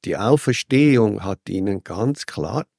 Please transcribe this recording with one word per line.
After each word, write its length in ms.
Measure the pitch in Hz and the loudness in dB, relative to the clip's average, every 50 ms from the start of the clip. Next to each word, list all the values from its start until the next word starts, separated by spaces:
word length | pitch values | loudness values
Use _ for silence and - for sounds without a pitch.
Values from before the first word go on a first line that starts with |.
| - | -6
die 120 | - 80 | -6 -6
Auferstehung 1040 | 73 101 117 143 143 - - 123 - - _ 131 131 147 147 135 120 113 107 104 104 95 | -2 4 4 4 4 4 0 -2 -2 -2 _ 2 4 4 6 6 4 4 2 0 -4 -6
hat 260 | 95 95 - _ - | -8 -8 -8 _ -6
ihnen 340 | 92 95 95 101 98 92 _ | -6 -4 -2 -2 -4 -6 _
ganz 420 | - 82 92 113 131 143 - - | -10 -6 -4 -2 -2 -2 -4 -10
klar 400 | - - - 73 80 98 147 156 _ _ | -12 -8 -8 -8 -4 -4 -6 -6 _ _